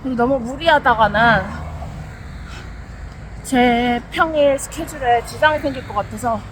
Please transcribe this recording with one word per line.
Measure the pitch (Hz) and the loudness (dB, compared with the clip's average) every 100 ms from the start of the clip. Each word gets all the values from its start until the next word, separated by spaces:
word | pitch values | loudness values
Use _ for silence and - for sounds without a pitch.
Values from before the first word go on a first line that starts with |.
그리고 | 262 | -4
너무 | 240 240 269 | 0 2 2
무리하다가는 | 233 269 330 294 262 220 214 208 233 208 - - - - - - - - - - - - - - - - - - - - | -2 0 4 4 4 4 4 4 4 4 0 -8 -10 -10 -10 -10 -12 -14 -14 -12 -12 -12 -12 -14 -14 -12 -12 -12 -14 -12
제 | - 254 247 233 240 240 - | 0 4 4 4 2 0 -4
평일 | - 330 311 285 269 | 0 2 4 4 4
스케줄에 | - - 320 302 254 240 | -4 -8 -8 -2 2 2
지장이 | - - 311 302 | 0 2 2 4
생길 | 294 262 - | -2 -6 -6
것 | |
같아서 | 208 202 214 247 220 - | -6 -4 -4 -4 -4 -6